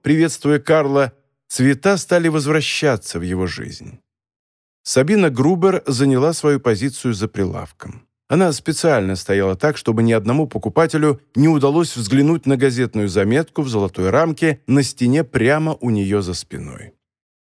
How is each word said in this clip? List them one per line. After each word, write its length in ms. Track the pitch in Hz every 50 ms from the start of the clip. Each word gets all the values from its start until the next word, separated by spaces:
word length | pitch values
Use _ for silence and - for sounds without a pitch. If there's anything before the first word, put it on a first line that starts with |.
| -
приветствуя 560 | - 151 160 165 165 - - - 143 151 143
Карла, 540 | 147 - 160 160 143 139 139 143 139 131 - _ _ _ _ _ _ -
цвета 500 | - - 127 135 139 135 - 196 202 175
стали 300 | - - 180 175 170 165
возвращаться 880 | 156 156 135 143 156 156 143 - - - 156 147 123 - - - - 85
в 60 | 85
его 240 | 90 92 90 92 87
жизнь. 520 | - - 57 73 76 - - - - - _ _ _ _ _ _ _ _ _ _ _ _ _ _ _ _ -
Сабина 480 | - - 131 135 156 214 208 185 151
Грубер 500 | 127 113 131 156 190 170 170 196 185 - - -
заняла 440 | 135 117 139 139 135 127 139 160 165
свою 260 | - - 151 143 135
позицию 560 | - 123 110 95 117 139 127 - - 127 113
за 120 | 92 107 -
прилавком. 800 | - - 98 87 82 78 - - - _ - - - - _ _ _ _ _ -
Она 240 | 147 170 190 170 143
специально 640 | - - 175 156 - - 165 147 113 98 95 95
стояла 400 | 90 - - 98 101 98 95 95
так, 220 | 90 - 151 147 -
чтобы 260 | - - 113 110 113
ни 80 | 117
одному 360 | 117 110 98 113 123 151 160 131
покупателю 720 | - 107 - 107 - 151 165 160 - 156 151 151 139 131 _ _ -
не 120 | 117 143 160
удалось 500 | 160 147 135 139 143 170 170 - - 123
взглянуть 480 | 113 98 123 135 143 151 170 160 -
на 100 | 135 139
газетную 540 | 123 135 135 120 123 127 110 - 110 104 98
заметку 540 | 87 104 98 104 120 151 160 - - - 147
в 60 | 131
золотой 420 | 113 104 98 92 - - 92 95
рамке 500 | 107 139 160 165 151 - 165 160 143 - _ -
на 160 | 131 143 135
стене 400 | - - - 123 120 131 156 160
прямо 520 | - - - 110 123 147 156 160 160 156 -
у 80 | - 123
неё 320 | 110 104 98 95 101 104
за 140 | 95 87 87
спиной. 580 | 85 - - - 71 76 73 67 - - - _ _ _ _ _ _ _ _ _ _ _ _ _